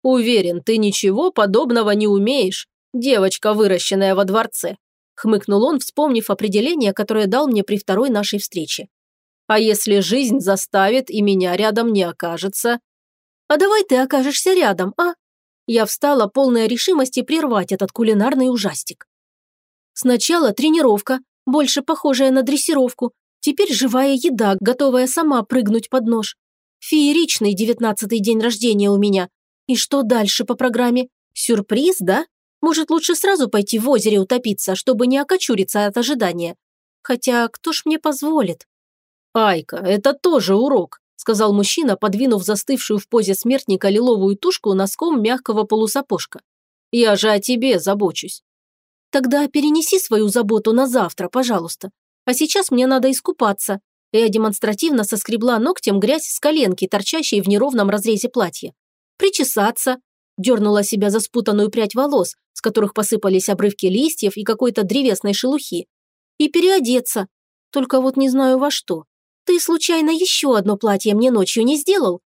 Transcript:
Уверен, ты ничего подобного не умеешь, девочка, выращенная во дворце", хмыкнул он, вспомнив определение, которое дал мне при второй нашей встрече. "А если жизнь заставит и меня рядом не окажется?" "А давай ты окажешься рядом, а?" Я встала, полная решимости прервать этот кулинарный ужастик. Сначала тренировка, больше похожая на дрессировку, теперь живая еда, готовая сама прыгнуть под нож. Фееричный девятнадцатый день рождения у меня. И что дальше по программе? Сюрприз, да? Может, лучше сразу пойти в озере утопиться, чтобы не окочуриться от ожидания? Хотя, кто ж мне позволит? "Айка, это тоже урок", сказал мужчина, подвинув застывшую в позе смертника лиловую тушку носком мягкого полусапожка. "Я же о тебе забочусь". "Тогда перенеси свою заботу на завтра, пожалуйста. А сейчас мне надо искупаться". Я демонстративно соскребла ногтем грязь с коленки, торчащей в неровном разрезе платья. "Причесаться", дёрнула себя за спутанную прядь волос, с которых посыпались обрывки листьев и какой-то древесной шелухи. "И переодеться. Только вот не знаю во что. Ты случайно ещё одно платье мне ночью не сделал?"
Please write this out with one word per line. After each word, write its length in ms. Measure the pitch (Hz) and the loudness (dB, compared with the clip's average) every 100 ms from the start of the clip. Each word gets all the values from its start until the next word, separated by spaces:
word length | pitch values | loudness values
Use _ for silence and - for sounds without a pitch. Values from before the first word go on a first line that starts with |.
Уверен, 580 | 262 254 226 233 175 175 | 2 2 2 2 2 -2
ты 160 | 180 226 | 0 0
ничего 540 | 208 190 196 202 359 | 0 2 0 2 0
подобного 600 | 269 208 208 262 233 214 | 2 2 2 2 0 2
не 160 | 208 214 | 2 2
умеешь, 600 | 196 208 277 190 - - _ _ | 2 2 0 -2 -4 -14 _ _
девочка, 600 | 254 254 233 190 - 214 | -4 0 2 2 0 -2
выращенная 600 | 208 208 180 - 196 196 | 2 2 2 0 0 2
во 120 | 190 196 | 2 2
дворце", 500 | 196 - - 175 190 _ _ _ - | 0 -2 -6 -10 -10 _ _ _ -6
хмыкнул 480 | 220 208 202 202 | 0 0 2 2
он, 160 | 254 294 | 2 0
вспомнив 500 | - - 302 233 220 | -4 -2 0 0 -2
определение, 640 | 196 208 202 254 339 208 | -4 0 0 0 0 -2
которое 340 | 196 208 220 202 | -2 -2 0 2
дал 200 | 240 294 | 0 2
мне 160 | 220 | 0
при 140 | 196 202 | -2 -4
второй 320 | - 190 262 | -2 0 0
нашей 300 | 208 202 202 | 0 -2 -6
встрече. 500 | - 180 151 - 196 _ _ _ _ _ - | -6 -8 -8 -10 -12 _ _ _ _ _ 0
"А 100 | 220 | 2
если 440 | 220 208 - 202 | 2 0 2 0
жизнь 380 | 170 247 262 269 | 2 0 0 0
заставит 680 | 185 196 - 196 196 254 254 | 0 -2 0 0 2 0 -2
и 120 | 214 | -2
меня 340 | 202 190 180 180 | 0 2 0 0
рядом 380 | 220 220 233 | 0 0 0
не 100 | 208 | 0
окажется?" 760 | 175 - 170 165 190 - 233 240 _ _ _ _ _ _ _ | -2 -4 -8 -6 -6 -4 -4 -4 _ _ _ _ _ _ _
"А 80 | 294 | 2
давай 300 | 392 427 403 | 4 2 2
ты 100 | 254 | 2
окажешься 560 | 262 285 262 277 370 | 2 0 0 -2 2
рядом, 400 | 370 247 180 185 - | 2 2 0 -4 -2
а?" 160 | 349 330 _ _ _ _ - | -2 -4 _ _ _ _ -2
Я 180 | 226 214 | 0 0
встала, 420 | - 285 277 202 | 0 0 2 0
полная 400 | - 269 240 220 | 2 2 2 0
решимости 540 | 240 - 339 262 - | 0 0 2 0 -2
прервать 500 | 247 320 302 214 180 | -2 -2 0 -2 -2
этот 200 | 190 190 | -4 -4
кулинарный 580 | - 226 208 233 269 254 | 0 2 2 2 2 0
ужастик. 580 | 240 196 143 - - - _ _ _ _ _ _ _ _ | 0 -4 -6 -12 -16 -20 _ _ _ _ _ _ _ _
Сначала 600 | - 254 240 - 339 262 | -4 0 0 0 2 2
тренировка, 680 | 202 311 320 269 208 - 262 _ _ - | 2 2 4 4 2 -2 -6 _ _ -2
больше 360 | 285 269 285 | 0 0 -2
похожая 500 | 277 311 294 254 269 | -4 -2 -2 2 2
на 120 | 262 | 2
дрессировку, 680 | 247 285 - 294 247 - 247 _ _ _ | 0 -2 0 0 0 -2 -8 _ _ _
теперь 340 | - 285 392 | -4 0 0
живая 400 | 214 247 254 269 | 0 0 2 2
еда, 420 | 269 311 233 214 190 | 2 0 0 0 0
готовая 480 | 202 254 277 254 262 | -2 0 2 2 0
сама 340 | 330 311 254 | 0 0 0
прыгнуть 460 | 214 254 208 226 - | 0 -2 0 -2 -2
под 160 | 254 226 | -2 0
нож. 300 | 226 208 - _ _ _ _ | -2 -4 -12 _ _ _ _
Фееричный 720 | - 311 285 311 330 - 208 | -2 2 4 2 0 0 0
девятнадцатый 680 | 190 220 226 233 208 202 226 | 0 -2 0 -2 -4 -4 -2
день 200 | 202 220 | 0 0
рождения 520 | 226 220 233 208 202 | 0 0 0 2 2
у 60 | 202 | 2
меня. 320 | 202 190 180 _ _ _ - | 2 0 -2 _ _ _ -4
И 80 | 240 | -2
что 280 | - 277 | 0 -2
дальше 420 | 226 240 208 - 226 | 2 0 0 -2 -4
по 100 | 240 | -2
программе? 520 | 254 233 247 247 254 _ _ | 0 0 0 0 -2 _ _
Сюрприз, 640 | - - 226 196 220 320 370 | -8 -2 -2 0 0 0 0
да? 260 | 180 214 330 _ _ _ | 0 -2 -2 _ _ _
Может, 280 | 320 311 311 | -2 0 0
лучше 260 | 320 - 330 | -2 0 0
сразу 340 | 381 381 240 | 0 0 0
пойти 300 | 214 202 226 | 0 -2 -2
в 100 | 233 | 2
озере 300 | 247 220 208 | 2 2 0
утопиться, 560 | 190 247 240 196 - 190 | 2 -2 -2 -4 -4 -2
чтобы 320 | - 220 247 | -2 0 2
не 100 | 269 | 0
окочуриться 680 | 277 370 - 208 190 208 208 | 0 -2 0 -2 0 0 -2
от 120 | 220 | -2
ожидания? 580 | 240 277 190 175 170 - _ _ _ _ | -2 -2 -2 -4 -8 -10 _ _ _ _
Хотя, 460 | - 247 - 240 233 | -6 -2 0 0 -2
кто 260 | - - | -4 -6
ж 100 | 311 311 | -4 -2
мне 140 | 311 | -2
позволит? 680 | 311 277 294 311 185 165 _ _ _ _ _ _ _ | -2 -4 -2 0 -2 -6 _ _ _ _ _ _ _
"Айка, 440 | 226 214 170 147 175 | 0 2 0 -4 -6
это 360 | 185 202 269 | 0 2 0
тоже 420 | 277 359 302 190 196 | 0 2 2 2 2
урок", 440 | 269 254 170 - _ - | 2 0 -2 -12 _ -10
сказал 380 | - 208 214 | -4 0 2
мужчина, 420 | 202 196 - 285 190 | 2 0 0 -2 0
подвинув 480 | 214 202 262 208 | -2 0 0 0
застывшую 560 | 185 202 - 269 - 214 | -2 -4 -2 -4 -2 -4
в 80 | - | 0
позе 280 | 233 196 190 | 0 0 -2
смертника 540 | 233 262 - 190 202 | 0 -2 0 0 2
лиловую 460 | 208 247 214 196 202 | 2 2 2 0 0
тушку 380 | 349 370 214 | -2 -2 -2
носком 480 | 190 196 - 330 285 | 0 -2 -4 -2 0
мягкого 420 | 214 254 - 220 | 0 -2 -2 -4
полусапожка. 800 | 214 220 220 277 - 175 - - _ _ _ _ _ | 0 0 0 -2 -4 -6 -6 -16 _ _ _ _ _
"Я 240 | 240 226 202 | 0 2 4
же 140 | 214 | 2
о 100 | 208 | 0
тебе 400 | 202 247 262 190 | 0 0 2 0
забочусь". 640 | 196 202 190 - - - _ _ _ _ _ _ _ | 0 0 -2 -2 -12 -16 _ _ _ _ _ _ _
"Тогда 360 | 277 254 285 285 | -2 0 0 0
перенеси 520 | 294 302 311 320 381 | 0 2 0 2 -2
свою 280 | - 214 208 | 0 0 2
заботу 440 | 240 208 214 220 | 0 0 0 2
на 140 | 233 269 | 2 2
завтра, 420 | 240 185 - 180 | 0 -2 -4 -6
пожалуйста. 640 | 254 247 202 165 - 196 _ _ _ - | -2 -2 -2 -4 -12 -16 _ _ _ -4
А 80 | |
сейчас 380 | 254 311 - - | -2 0 0 0
мне 160 | 247 262 | 0 2
надо 240 | 262 262 | 2 2
искупаться". 680 | 262 - - 220 202 - 202 _ _ _ | 0 -4 -2 -2 -2 -6 -8 _ _ _
Я 160 | 220 226 | 0 2
демонстративно 760 | 214 220 202 214 202 320 262 | 2 -2 -2 -4 -2 0 0
соскребла 560 | 202 208 - 220 240 233 | -2 -6 -4 -2 0 0
ногтем 400 | 262 370 - 196 | 0 -2 -2 0
грязь 300 | 214 302 - | 0 -2 -4
с 100 | - | -2
коленки, 480 | 294 311 214 180 190 | 0 2 0 -2 -4
торчащей 540 | 208 196 320 - 202 | -4 -4 -4 -2 -2
в 60 | 190 | 0
неровном 400 | 202 277 247 196 | 2 2 0 0
разрезе 400 | 208 208 214 247 | 0 0 -2 -2
платья. 440 | 247 180 - - _ _ _ _ _ | -2 -4 -6 -16 _ _ _ _ _
"Причесаться", 800 | 381 381 269 233 202 233 262 254 _ _ _ - | 0 0 -2 0 -2 -2 -4 -4 _ _ _ -6
дёрнула 460 | 190 226 208 208 | 0 2 2 2
себя 260 | 202 214 202 | 0 0 0
за 100 | 220 | 0
спутанную 500 | - 240 220 208 214 | -2 -4 0 0 0
прядь 260 | 233 208 220 | 0 -2 -2
волос, 400 | 285 277 180 - _ | 0 0 -2 -8 _
с 80 | - | -6
которых 320 | 233 208 208 | -2 0 0
посыпались 560 | - 208 214 196 190 185 | -2 -2 0 2 0 0
обрывки 380 | 190 208 196 190 | 0 0 0 0
листьев 500 | 196 311 - 208 202 | 0 0 0 -4 -2
и 60 | |
какой-то 400 | 202 214 247 226 | -4 0 0 0
древесной 500 | 196 247 262 190 202 | -2 0 0 0 -2
шелухи. 540 | 202 254 285 - 175 - _ _ _ _ _ | -2 -2 -4 -4 -10 -10 _ _ _ _ _
"И 100 | 302 | 0
переодеться. 800 | 339 359 381 233 247 247 220 190 _ _ _ _ | 2 4 2 2 0 0 -6 -8 _ _ _ _
Только 280 | 285 254 262 | -4 0 0
вот 160 | 262 262 | 2 2
не 120 | 269 | 2
знаю 300 | 262 262 262 | 2 2 2
во 120 | 285 | 0
что. 340 | - - 165 - _ _ _ - | -4 -6 -8 -8 _ _ _ 0
Ты 160 | 349 | 0
случайно 480 | - 330 - 330 311 | 2 0 0 0 2
ещё 440 | 330 359 - 285 | 0 0 0 2
одно 220 | 226 190 202 | 2 0 0
платье 400 | 220 196 214 208 | 0 0 0 2
мне 160 | 254 | 2
ночью 320 | 226 185 233 | 2 0 0
не 140 | 233 294 | 0 0
сделал?" 420 | 294 392 226 180 | 0 0 0 -4